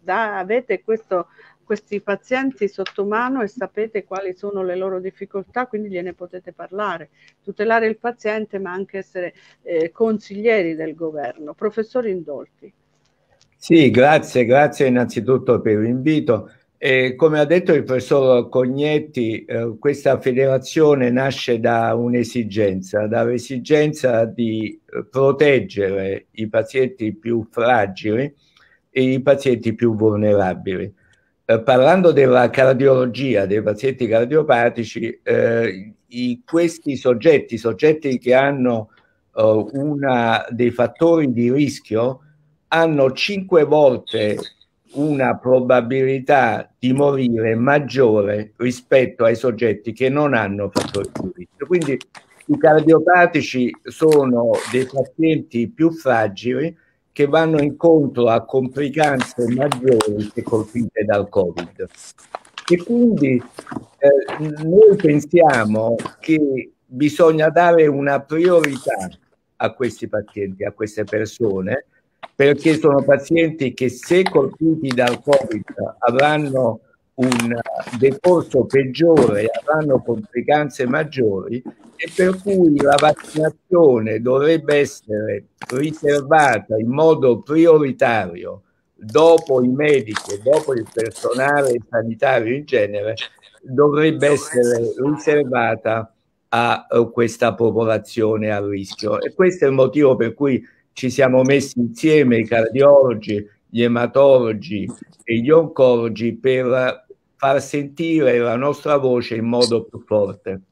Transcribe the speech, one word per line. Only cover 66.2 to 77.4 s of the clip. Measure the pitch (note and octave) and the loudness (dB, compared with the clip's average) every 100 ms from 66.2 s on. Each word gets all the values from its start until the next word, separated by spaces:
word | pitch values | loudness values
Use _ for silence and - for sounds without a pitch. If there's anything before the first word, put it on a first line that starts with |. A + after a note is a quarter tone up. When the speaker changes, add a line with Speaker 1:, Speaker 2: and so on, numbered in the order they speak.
| - D#3 C#3+ C3 - _ | -2 0 0 -4 -8 _
Speaker 2:
bisogna | _ B2+ D3 - E3 D#3+ D#3+ | _ -4 -4 4 4 4 2
dare | D#3+ F3 E3+ D3+ | 4 4 6 4
una | C#3 C#3+ C#3 | 2 -2 -4
priorità | C#3 D#3 F3+ F3 D3 C3 C3+ A2+ F#2 - _ _ _ _ | -4 0 2 4 2 -4 -6 -6 -8 -14 _ _ _ _
a | A2+ | -6
questi | - A#2+ A2 A2+ | -4 -8 -6 -8
pazienti, | G#2+ G2+ G#2+ G2+ F#2+ | -8 -8 -10 -10 -8
a | G2+ | -10
queste | - G#2+ - | -8 -8 -6
persone, | G#2+ G#2+ G#2+ - A2+ F#2+ F#2+ B2+ - _ _ _ - | -6 -6 -6 -4 -4 -4 -4 -6 -8 _ _ _ -20
perché | _ C#3 D3 E3 D#3 | _ 2 2 0 2
sono | D#3 C#3 | 2 2
pazienti | C3 C#3 C#3 E3 E3 D#3+ C3 | 2 0 0 0 0 -2 -8
che | - B2+ | -4 -6
se | A#2+ - F3+ | -6 0 0
colpiti | F#3 D#3+ C3+ - D#3+ D#3+ C#3 | 2 0 0 -2 -2 -2 -4
dal | B2 B2 A#2 | -2 -2 -2
covid | - C#3 A#2 G#2+ - - - - | 2 0 2 -8 -8 -10 -10 -4
avranno | A#2+ B2 D3 D3+ D3 C3 A#2+ A2 _ _ _ | -2 2 2 0 -2 -2 -2 -4 _ _ _
un | - B2+ A#2+ | -4 -2 0